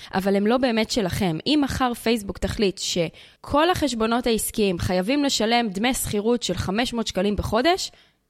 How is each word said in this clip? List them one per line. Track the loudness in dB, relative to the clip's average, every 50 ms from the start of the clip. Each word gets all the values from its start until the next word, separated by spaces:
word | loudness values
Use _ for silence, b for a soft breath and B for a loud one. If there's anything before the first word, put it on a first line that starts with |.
| B B -4
אבל | -2 2 2 2
הם | 4 4
לא | 4 4
באמת | 4 2 2 2 2 0 0
שלכם. | 0 -2 0 -2 -2 0 0 0 0 -2 0
אם | 2 2 2 2
מחר | 0 0 0 0 -2 -2
פייסבוק | -2 0 0 0 0 -2 -8 -8
תחליט | -6 -6 -6 -2 0 0 0 0
שכל | -2 -6 -4 -2 -2 -2 -2 -6 -14 -20 -20 -20 _ -8 0 2 4 4 4
החשבונות | 2 2 0 -2 0 0 0 0 0 0 2
העסקיים | 2 0 0 0 -4 -2 0 0 0 0 0
חייבים | -2 0 0 0 2 2 0 0 2
לשלם | 0 0 0 0 2 2 2 2 0
דמי | -2 -2 -2 0 0
שכירות | -2 -4 -4 -4 -2 0 0 0 0 0
של | -4 -4
חמש | -4 -2 -2 -2 -2 -2 -2 -2
מאות | -4 -4
שקלים | -4 -2 0 0 0 0
בחודש, | -2 -2 0 0 2 2 2 2 0 -2 -10 b b b b b b b